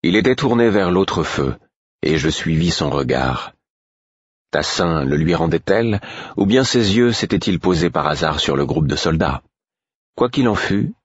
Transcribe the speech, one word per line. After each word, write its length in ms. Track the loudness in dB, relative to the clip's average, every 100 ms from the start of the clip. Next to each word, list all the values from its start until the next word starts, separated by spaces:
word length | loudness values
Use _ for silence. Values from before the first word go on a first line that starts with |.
Il 140 | 2 2
était 200 | 2 0
tourné 340 | 0 2 4
vers 200 | 2 2
l'autre 340 | 2 0 -2
feu, 320 | -4 -2 -4 -4 _ _ _ _
et 140 | -2 0
je 120 | 0
suivis 420 | -2 -2 0 0
son 180 | -2 -2
regard. 640 | -2 -2 0 -2 -4 -8 _ _ _ _ _ _ _ _ _ _
Tassin 540 | -4 -2 -2 0 0
le 120 | 0 0
lui 180 | 0
rendait-elle, 680 | 0 0 -2 0 0 2 -2 -6 -16 -10 -2
ou 100 | 2
bien 180 | 2
ses 320 | 2 2 2 2
yeux 160 | 2
s'étaient-ils 480 | 2 -2 -2 0 0
posés 300 | 0 2 0
par 160 | 0 -2
hasard 340 | 0 -2 0
sur 160 | 0 0
le 80 |
groupe 240 | 0 0 0
de 80 | 0
soldats ? 460 | 0 0 0 -2 _ _ _ _ _ _ _ -2
Quoi 120 | -2
qu'il 200 | 2 0
en 60 |
fût, 380 | 0 0 -2 -2 -8